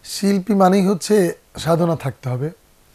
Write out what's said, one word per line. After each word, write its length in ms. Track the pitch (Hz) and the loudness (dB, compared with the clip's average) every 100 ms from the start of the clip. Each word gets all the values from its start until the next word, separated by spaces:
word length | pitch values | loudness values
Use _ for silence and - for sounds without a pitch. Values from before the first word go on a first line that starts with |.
শিল্পী 500 | - - 196 202 185 | -14 -4 0 0 0
মানেই 320 | 196 185 196 190 | 4 4 4 2
হচ্ছে 480 | 202 - 208 170 - _ - | -2 0 2 2 -4 _ -8
সাধনা 380 | 151 165 170 160 | -2 0 0 -2
থাকতে 340 | 135 - 127 | -6 -8 -8
হবে, 200 | 123 147 180 _ _ _ | -6 -6 -10 _ _ _